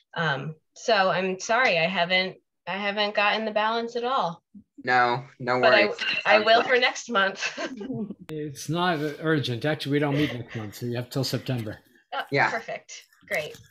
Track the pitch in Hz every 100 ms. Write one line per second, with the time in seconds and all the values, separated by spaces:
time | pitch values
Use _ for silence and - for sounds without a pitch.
0 | _ 160 160 139 147 156 _ - - 208
1 | 190 165 190 185 - 226 247 170 165 185
2 | 170 185 185 - _ _ - 190 202 208
3 | 208 214 202 208 220 214 214 233 233 233
4 | 240 269 175 170 _ 202 - - 127 127
5 | 120 127 135 - 123 127 127 117 208 -
6 | - - - 208 214 226 240 247 247 -
7 | - 214 196 196 - - 330 254 381 226
8 | 202 - 180 156 151 135 - 170 180 160
9 | 151 147 160 156 123 117 147 151 139 143
10 | 147 139 143 120 113 113 104 - 120 120
11 | 120 139 123 123 - 123 110 98 _ _
12 | _ 277 - 139 113 226 - 107 - -
13 | - _ - 185 156 - -